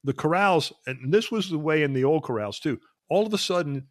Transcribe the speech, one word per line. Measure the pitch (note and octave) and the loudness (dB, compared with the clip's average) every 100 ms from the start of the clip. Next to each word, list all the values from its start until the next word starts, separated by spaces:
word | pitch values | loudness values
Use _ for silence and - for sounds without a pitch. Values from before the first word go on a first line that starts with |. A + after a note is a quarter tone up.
The | C#3 | -4
corrals, | C3+ D#3 F3 G3+ E3+ - - - | -2 0 2 4 2 0 -8 -12
and | C3 C3 | -6 2
this | G3+ A3+ | 2 2
was | A3 F#3+ | -4 -2
the | D#3 | -2
way | D#3 D#3 | 0 2
in | D3 | 2
the | C3 | 2
old | C3+ D#3 | 2 2
corrals | - A2+ G#2 - | 0 -4 -4 -4
too, | D#3 B2+ _ _ _ | -4 -6 _ _ _
all | F3+ A3 | 0 0
of | |
a | G#3 | -2
sudden | - F3+ D3+ C#3 C3+ | -2 -2 -2 -6 -10